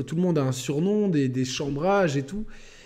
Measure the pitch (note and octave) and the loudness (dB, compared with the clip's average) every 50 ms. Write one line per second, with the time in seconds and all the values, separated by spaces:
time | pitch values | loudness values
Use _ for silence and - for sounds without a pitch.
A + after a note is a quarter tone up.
0 | C3+ - D#3 E3 F#3 F3+ E3 D3 C3+ C3 B2+ B2+ - - C#3 D3 F3 G3 G#3 G#3+ | -4 -2 0 0 2 2 2 2 2 0 -2 -2 -4 -2 -2 0 2 2 2 2
1 | G#3 G3 E3 D3 C3+ B2+ B2 C3 B2+ B2+ - - D3+ C#3 C#3 C#3 D#3+ F#3+ G3+ G3+ | 2 2 2 2 2 2 0 0 -2 -2 -2 -4 -4 -4 -2 0 2 2 4 4
2 | F#3 D#3+ C3+ C#3+ C3+ - F#3+ G#3+ - - - - - - - - - | 2 2 2 -2 -2 -4 -6 -8 -8 -8 -12 -16 -18 -20 -20 -20 -20